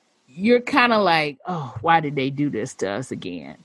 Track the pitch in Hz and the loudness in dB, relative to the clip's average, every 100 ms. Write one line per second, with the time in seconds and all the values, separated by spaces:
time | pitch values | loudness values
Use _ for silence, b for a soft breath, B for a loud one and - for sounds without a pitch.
0 | _ _ _ 175 214 240 240 285 247 220 | _ _ _ -4 2 2 4 2 4 4
1 | 185 160 151 139 - 170 135 - 165 165 | 4 2 0 -6 -10 -8 -8 -4 4 4
2 | 147 143 135 139 147 107 131 - 95 101 | 4 -2 -2 -2 -4 -2 -6 -4 -4 -4
3 | 139 - 90 87 69 - | -6 -10 -10 -12 -14 -20